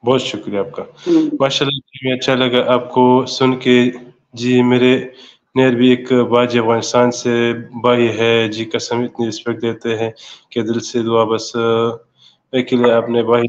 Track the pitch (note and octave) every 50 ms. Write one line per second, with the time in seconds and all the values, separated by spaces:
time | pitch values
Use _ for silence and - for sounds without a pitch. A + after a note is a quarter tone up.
0 | _ A#2 C3 C3 B2 - - G#2 - - G#2 G2+ F#2+ - - - F#2+ - - _
1 | - F3+ E3+ D#3+ D#3+ D3+ - - C#3 C3+ C#3 - D3 C#3 C#3 C#3 - _ _ -
2 | C3 C3 C3 B2+ - - C3+ B2 C3 B2 A#2+ B2 A#2+ - B2+ A#2+ - - - C3+
3 | B2+ B2+ B2 - - - - - C3 B2+ C3 B2+ - B2+ B2 B2 B2 B2 A#2+ -
4 | - - - _ _ _ _ A#2 A#2 B2 B2+ B2 B2 B2 B2 B2 B2 B2+ B2+ B2+
5 | - - - - - - _ _ _ _ _ B2+ C3 C3 A#2+ A#2 B2 B2+ B2+ B2
6 | B2 - C3+ B2 A#2+ A2+ A#2 A#2+ B2 A#2 A2+ A#2+ A2+ A2 A#2 A2+ G#2+ - - B2
7 | B2 B2 A#2+ - - B2 A#2+ A#2 A#2 A#2 A#2 A#2 A#2+ - - A#2+ A2 B2 B2 A#2+
8 | A#2+ A#2 G#2+ G#2 A2+ A#2 A#2 A#2 A2+ A2 G#2+ A2 A2+ A2 - A#2 - - A#2+ A#2
9 | B2 B2+ - - A#2 A2+ G#2+ G#2+ - A#2+ A#2 A2+ A#2+ A#2 A2+ A2+ - A#2+ A2+ G#2+
10 | A2+ A2+ A2 _ - - - - _ _ - A#2+ A2+ G#2+ A#2 A#2 A2 - - B2
11 | A2+ A2+ A#2 A2+ A2+ G#2+ A2+ A2 A2+ - - A#2+ A#2 A#2 A2+ A2+ A2+ A#2 A2+ A#2
12 | _ _ _ _ _ _ _ _ _ _ - B2+ B2 B2+ C3 B2 A#2+ A#2+ A#2 A#2
13 | A2+ A#2+ A#2 A#2 A2+ A2 A#2 A#2+ A#2+